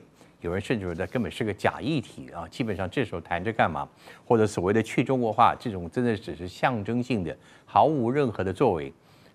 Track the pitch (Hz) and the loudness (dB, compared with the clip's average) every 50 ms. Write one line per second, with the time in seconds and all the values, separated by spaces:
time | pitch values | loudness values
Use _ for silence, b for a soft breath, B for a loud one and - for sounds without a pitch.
0 | - - _ b b b b b - 85 87 98 104 - 135 107 95 90 85 85 | -4 -16 _ b b b b b -6 -4 -4 -4 -2 -2 -2 -2 -2 -4 -4 -4
1 | 92 87 - 127 110 82 - - 120 107 95 - - 104 - - 87 131 165 139 | -4 -4 -4 -4 -4 -4 -4 -4 -4 -4 -2 0 0 0 0 0 -2 -2 -2 -2
2 | - - - - 135 - - 85 85 87 - - 127 110 98 90 95 87 - 147 | -4 -6 -10 -16 -16 -14 -12 -12 -12 -10 -6 -6 -4 -4 -2 -4 -4 -4 -2 -2
3 | 123 107 - 85 - - 87 87 90 113 113 - 117 95 80 71 71 - _ B | -4 -2 -4 -8 -6 -4 -4 -4 -2 -2 2 2 2 2 2 -2 -6 -8 _ B
4 | B B B B B - 123 110 107 104 - - 85 92 107 113 110 - - - | B B B B B 4 4 6 4 4 2 0 2 2 4 2 2 0 0 0
5 | 131 113 135 127 120 110 107 - 117 95 73 - - 123 98 92 87 85 - 127 | 0 2 0 0 0 0 4 6 6 6 6 2 -2 -6 -6 -6 -8 -6 -4 -2
6 | 123 120 110 95 - - - - 90 90 - - - 143 127 110 98 104 117 123 | 0 0 0 -2 -4 -8 -10 -10 -10 -12 -4 -2 0 0 0 0 -2 -2 -2 -2
7 | 120 - 131 104 87 78 65 - b b b b b b - 104 113 143 160 143 | -2 -2 -2 -2 -2 -4 -6 -10 b b b b b b 4 4 4 6 4 2
8 | 113 113 131 147 143 120 - - 92 95 92 - 147 120 92 78 71 67 - _ | 0 0 2 2 0 0 0 -2 -2 -2 0 2 2 2 2 0 -2 -6 -10 _
9 | b b b b b b b | b b b b b b b